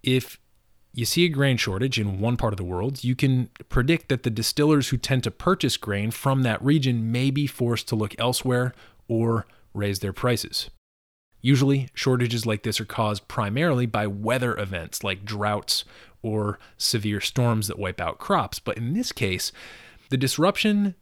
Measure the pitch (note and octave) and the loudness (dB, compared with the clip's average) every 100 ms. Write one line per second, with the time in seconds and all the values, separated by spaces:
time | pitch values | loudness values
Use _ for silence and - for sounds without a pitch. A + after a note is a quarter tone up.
0 | - B2+ - - _ _ _ _ _ - | 2 0 -2 -16 _ _ _ _ _ -6
1 | A#2 - F3 C#3 C#3 A#2+ - F#2+ C3+ B2+ | -2 2 2 4 2 2 0 0 -2 0
2 | G#2 F#2+ A2 A#2+ A2+ G2 F2+ F2+ A2+ C#3 | -2 0 0 0 0 -2 -4 -4 -4 -2
3 | A#2+ B2+ C#3 B2+ B2 - - C3+ B2+ E3 | -2 2 2 2 0 -8 -2 0 2 0
4 | - C3 B2 G#2+ G#2+ - D3 D3+ B2+ B2+ | 0 -2 0 -2 -2 2 4 4 4 -2
5 | - C3 - - - F#3+ C3+ - - G2+ | 0 0 0 -2 0 2 2 -2 -4 -2
6 | G#2+ - C#3 C3+ B2+ A2 C3+ D#3 C3 A#2+ | -2 -2 0 2 2 2 2 4 4 0
7 | A2+ A#2+ C3+ C#3 C#3+ - A#2+ A#2 - A2 | 0 2 2 2 -2 -2 0 0 -2 -2
8 | G#2 - A#2+ B2 B2+ B2 B2+ - - _ | -2 -2 -2 0 0 0 0 -6 -20 _
9 | _ A2+ A#2 A2+ - - - G#2 G2+ G2 | _ 0 2 0 -2 -16 -12 -4 -2 -2
10 | G2+ - B2+ A#2 - - - - _ _ | -4 -2 0 0 -2 -6 -8 -14 _ _
11 | _ _ _ _ B2 C3+ C#3 C#3 C3 - | _ _ _ _ 4 4 6 2 0 -2
12 | - B2+ A#2+ A#2 A2+ G#2+ A2+ G#2 A2 - | 0 2 2 0 -2 -2 -2 -4 -4 -2
13 | G#2+ G#2 _ - G2+ A#2 E3+ B2+ B2 G#2+ | -2 -2 _ -4 -2 0 2 2 0 0
14 | G#2 G2+ A2 B2+ B2 G#2+ G2+ F#2 E2 - | -2 -2 0 0 0 -2 -4 -6 -8 -6
15 | G#2+ F#2+ G2+ G#2 G#2 G#2 - - - - | -4 -6 -6 -2 0 0 -2 -4 -4 -18
16 | - _ A2+ G#2+ G#2 G2+ - _ - A#2 | -20 _ -4 -2 -2 -4 -12 _ -2 0
17 | G#2 G#2 - - A#2+ A2+ G#2 - G2 F2+ | 0 -2 -2 0 2 2 -2 -4 -6 -4
18 | E2+ - - F#3+ B2 - - G#2+ A#2 F#3 | -6 -6 0 0 0 -6 -8 -6 -2 -2
19 | B3 - G#2+ F2+ - - - - - - | -4 -2 -2 -2 -4 -8 -20 -20 -20 -20
20 | _ C3+ C3 - F3 G3 G#3+ G#3 G3+ F3+ | _ 0 0 2 2 2 2 2 0 -2